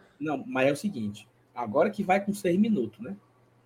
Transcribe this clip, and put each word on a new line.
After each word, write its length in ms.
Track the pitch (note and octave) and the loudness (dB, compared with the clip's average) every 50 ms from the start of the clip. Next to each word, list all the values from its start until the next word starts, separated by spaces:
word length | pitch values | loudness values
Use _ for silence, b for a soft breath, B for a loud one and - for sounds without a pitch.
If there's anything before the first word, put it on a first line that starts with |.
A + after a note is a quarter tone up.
| b b b _ | b b b _
Não, 240 | C#3+ D#3 C#3+ C3 - | -6 -4 -4 -6 -6
mas 200 | B2+ B2+ C3 C3 | -4 0 2 2
é 40 | C#3+ | 2
o 40 | D3+ | 2
seguinte: 520 | - - - - A#2+ G#2+ G2+ G2+ - - _ _ _ _ _ _ | 0 -2 -6 -4 -4 -6 -6 -8 -10 -16 _ _ _ _ _ _
agora 340 | B2 A#2+ G#2 G#2 D3 F#3 A3 | -8 -8 -2 2 2 2 2
que 140 | - G#3 F3 | 0 -2 0
vai 200 | F3 F#3+ G3+ G3+ | 2 2 2 2
com 100 | G3+ G3 | -2 -4
seis 260 | - - F3+ F3 G3 | -2 0 2 4 4
minutos, 400 | A3 A#3 G#3 C#3+ A2 G#2 - - | 4 4 4 2 0 -2 -6 -12
né? 160 | A#2 D#3+ G3 - _ _ _ _ _ _ _ _ _ | -14 -14 -14 -14 _ _ _ _ _ _ _ _ _